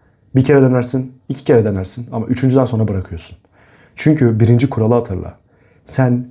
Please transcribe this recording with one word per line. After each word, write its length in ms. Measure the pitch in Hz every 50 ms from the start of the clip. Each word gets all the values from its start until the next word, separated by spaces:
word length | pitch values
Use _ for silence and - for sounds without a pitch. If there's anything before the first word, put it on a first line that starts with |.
| _ _ _ _ _ _ -
Bir 100 | 131 131
kere 180 | 151 147 139 131
denersin, 500 | 127 127 123 123 - - 131 127 - - _ _ -
iki 160 | 135 - -
kere 200 | - 139 117 104
denersin 420 | 110 98 95 92 - - 123 120 117 123
ama 140 | 117 107
üçüncüden 380 | - 127 - - 131 123 135 127
sonra 240 | 113 120 110 110 104
bırakıyorsun. 500 | 101 95 90 - 87 80 - - - - _ _ _ _ _ _ _ _ _ _ _
Çünkü 440 | - - 156 156 151 127 120 113 107
birinci 300 | 117 110 120 120 135 135
kuralı 240 | - 117 113 110 120
hatırla. 400 | 120 117 - 95 87 85 87 - _ _ _ _ _ _ _ _ _ _
Sen 420 | - - - 131 123 123 123 123 -